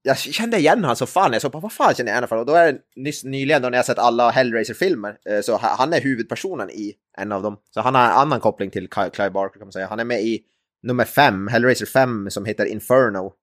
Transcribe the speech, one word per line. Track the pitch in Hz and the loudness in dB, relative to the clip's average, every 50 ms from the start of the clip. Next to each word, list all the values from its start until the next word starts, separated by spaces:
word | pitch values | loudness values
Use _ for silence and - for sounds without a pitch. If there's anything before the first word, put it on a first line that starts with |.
jag | _ 131 135 | _ 0 0
kände | - - 135 147 - 220 233 226 | 0 -2 -6 -4 -4 -2 0 0
igen | 196 143 151 185 240 185 | 2 4 4 4 4 2
han | 135 117 | 0 0
så | - 131 | -2 -4
fan, | - - 180 196 156 120 | -2 0 2 2 2 2
jag | 107 | 0
såg | - 139 | -2 -4
på, | - 156 | -6 -6
vad | 175 220 - | -12 -12 -4
fan | - 294 208 131 | 2 2 2 2
känner | - 123 110 | 2 -2 -2
jag | 101 | -2
igen | 123 123 | -2 -2
han | 113 | -2
för? | - | -2
Och | 113 120 | -2 0
då | 131 151 | 4 4
är | 170 170 160 131 | 6 6 4 2
det | 110 _ _ _ | -2 _ _ _
nyss, | 117 131 147 147 - - | -10 -8 -8 -8 -8 -10
nyligen | 131 135 139 135 135 156 143 | -8 -6 -4 0 0 0 2
då | 123 123 | 0 0
när | 120 | 0
jag | 127 120 | 0 0
sett | - 123 - | 2 0 2
alla | 110 120 117 120 120 120 | 2 2 4 4 4 4
Hellraiser-filmer, | 120 135 131 120 113 113 107 113 110 - - 190 170 113 101 104 104 _ _ - | 4 4 2 2 0 -2 -2 -4 -4 -2 -2 -2 0 -2 -4 -10 -12 _ _ -2
eh, | 107 104 | -2 -2
så | 101 - 113 | 0 0 0
ha-, | 98 - 107 - | 0 0 -2 0
han | - 127 156 170 | 0 0 0 0
är | 143 | 0
huvudpersonen | 113 135 131 113 113 - 123 - - 190 180 135 101 92 | 0 -2 -4 -4 -4 -6 -8 -8 -6 -8 -8 -8 -10 -10
i | - 101 104 101 101 _ _ _ _ | -10 -10 -12 -12 -12 _ _ _ _
en | - 98 107 | -12 -8 -6
av | 104 98 98 | -6 -4 -4
dem. | 107 101 _ _ _ _ | -6 -8 _ _ _ _
Så | 110 | -2
han | 110 127 131 | -2 2 4
har | 131 120 | 6 6
en | 117 | 6
annan | 92 123 139 151 139 113 | 6 4 4 2 0 0
koppling | - 110 101 - 101 95 | 0 0 0 0 -8 -6
till | - 101 92 90 | -6 -8 -10 -6
Cli-, | - 107 98 87 | -4 -4 -4 -4
Clive | - - 101 98 | -2 -4 -4 -2
Barker | 92 98 98 98 _ 101 | -2 -4 -4 -4 _ _
kan | 104 | -20
man | 98 | -14
säga. | 98 95 95 | -10 -10 -8
Han | 92 107 110 | -8 -6 -6
är | 117 | -4
med | 120 120 107 | -4 -4 -2
i | 104 113 113 104 _ _ _ _ _ _ _ _ - | -2 -2 -4 -4 _ _ _ _ _ _ _ _ -6
nummer | 120 127 123 117 | -4 -2 -2 -2
fem, | - - 143 147 135 104 92 98 | 0 4 4 4 4 4 0 -4
Hellraiser | 101 120 117 117 127 120 - 107 | -2 0 2 4 2 2 2 -2
fem, | - - 131 135 127 120 107 98 98 | 0 2 2 2 2 0 -6 -6 -8
som | - 101 98 | -8 -8 -8
heter | 107 104 - 104 | -6 -4 -4 -4
Inferno | - 104 104 - - 123 131 131 113 101 95 92 98 _ _ | -4 -4 -8 0 2 4 4 4 2 0 -4 -6 -8 _ _